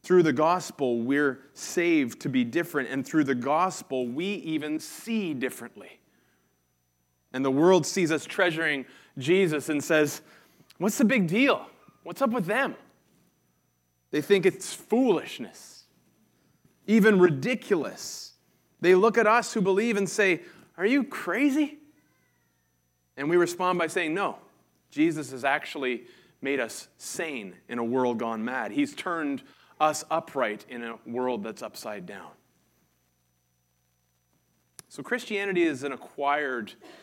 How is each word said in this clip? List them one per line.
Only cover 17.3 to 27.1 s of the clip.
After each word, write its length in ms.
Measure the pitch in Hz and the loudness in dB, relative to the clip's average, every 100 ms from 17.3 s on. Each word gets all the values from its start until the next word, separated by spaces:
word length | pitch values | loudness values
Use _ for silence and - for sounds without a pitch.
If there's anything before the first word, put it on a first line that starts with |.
| 139 139 - - 180 113 - - - - _ _ _ _ _ | 4 -2 -4 0 -2 -2 -10 -14 -14 -16 _ _ _ _ _
They 120 | 175 | 6
look 220 | 185 220 226 | 6 6 4
at 100 | 214 | 4
us 280 | 233 - | 4 2
who 80 | 220 | -2
believe 340 | 190 190 233 208 | 0 2 0 0
and 120 | 196 | -2
say, 340 | - 196 170 - - _ - | 2 2 2 -4 -20 _ -2
"Are 100 | 196 | 0
you 160 | 277 | 2
crazy?" 760 | 226 - - 190 285 269 285 - _ _ _ _ _ _ _ _ _ _ _ _ _ - | 0 -6 -6 0 2 2 -2 -4 _ _ _ _ _ _ _ _ _ _ _ _ _ -8
And 140 | 143 | 0
we 60 | 175 | 2
respond 420 | 170 175 180 175 | 2 0 -2 0
by 80 | 165 | 0
saying, 260 | 185 165 | -2 -2
"No, 260 | 165 185 - _ _ _ _ _ | -2 -4 -6 _ _ _ _ _
Jesus 400 | 143 160 156 131 | 2 2 2 -8
has 160 | 131 135 | -4 -2
actually 580 | 147 - 160 131 117 - - _ _ | -2 -4 -6 -4 -4 -8 -20 _ _
made 180 | 131 139 | -4 -2
us 280 | 113 - - _ | -4 -8 -18 _
sane 580 | - | -14